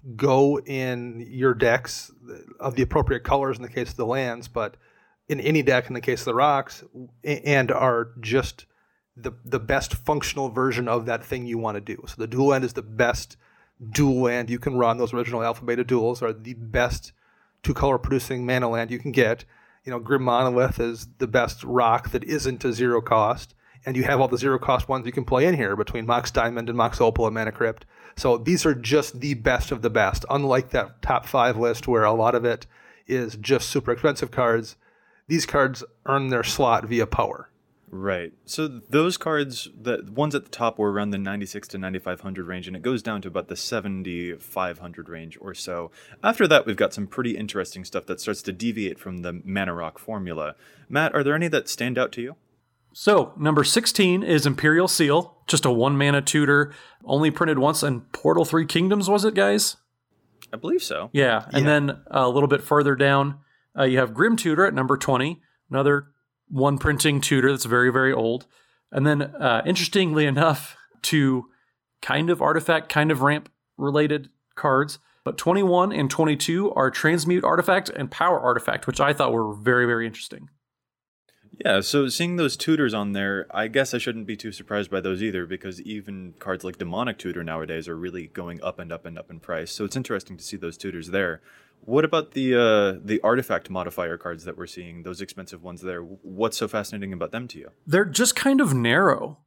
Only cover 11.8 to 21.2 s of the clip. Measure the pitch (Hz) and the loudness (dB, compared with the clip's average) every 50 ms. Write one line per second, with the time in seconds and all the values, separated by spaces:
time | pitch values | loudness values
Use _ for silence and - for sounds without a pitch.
11.8 | 101 - 107 - - - - - 110 110 117 123 135 139 139 131 131 123 120 - | -8 -10 -12 -12 -12 -18 -10 -8 -8 -6 0 2 4 4 4 2 2 -2 -4 -6
12.8 | 110 107 110 110 123 120 123 - - - - _ _ _ _ _ _ _ _ _ | -12 -10 0 2 2 2 2 -2 -4 -12 -18 _ _ _ _ _ _ _ _ _
13.8 | 123 110 107 143 147 139 131 127 127 120 120 123 120 113 120 123 - 147 131 123 | -18 -2 2 2 4 4 4 2 2 2 2 0 -2 -4 -6 -4 -4 -2 0 2
14.8 | 120 117 113 120 123 113 120 123 120 120 120 117 113 117 117 - - 120 120 120 | 2 2 2 2 0 -2 0 -4 -4 -2 -2 -2 -2 -2 -4 -4 -4 -4 -2 -2
15.8 | 123 120 127 123 110 117 123 120 123 117 110 107 110 117 127 113 117 113 107 127 | 0 2 2 2 2 0 -2 0 -4 -4 -4 -4 -10 -16 -14 -12 -12 -4 0 0
16.8 | 123 123 - - - - _ _ _ _ _ _ _ _ _ _ _ - 143 - | 2 2 0 -4 -8 -14 _ _ _ _ _ _ _ _ _ _ _ -4 -2 0
17.8 | - 139 135 127 131 - 139 135 127 - 131 127 123 123 127 127 123 117 113 117 | 2 0 0 0 0 0 -2 -2 -2 -2 -6 -6 -2 0 0 0 2 0 0 -2
18.8 | 117 113 120 120 120 131 117 135 123 107 117 123 - _ _ _ _ _ _ _ | -2 -4 -6 -8 -8 -2 4 4 4 4 4 -2 -6 _ _ _ _ _ _ _
19.8 | _ 135 127 120 117 113 139 135 131 127 120 120 131 131 123 123 127 127 - - | _ -8 -8 -8 -2 0 0 2 6 6 6 6 6 4 4 4 4 4 2 0
20.8 | 120 117 117 113 - - - _ | -2 -2 -2 -6 -12 -18 -6 _